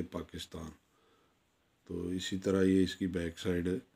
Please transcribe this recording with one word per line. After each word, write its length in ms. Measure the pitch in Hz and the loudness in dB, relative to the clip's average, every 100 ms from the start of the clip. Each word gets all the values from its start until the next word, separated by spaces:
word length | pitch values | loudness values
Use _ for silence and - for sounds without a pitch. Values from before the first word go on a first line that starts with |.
| 85 | -4
पाकिस्तान। 580 | 87 78 85 - 85 80 - _ _ _ _ _ _ _ _ _ _ - | -6 -8 -12 -12 -12 -12 -16 _ _ _ _ _ _ _ _ _ _ -10
तो 220 | 87 87 | -6 -4
इसी 240 | 92 92 95 | -4 -4 -2
तरह 240 | 98 95 | 2 4
ये 200 | 95 95 | 6 6
इसकी 240 | 92 - 95 | 4 0 -2
बैक 300 | 87 85 80 | -2 -4 -4
साइड 300 | - 87 87 | -2 0 0
है, 80 | 92 - | -2 -6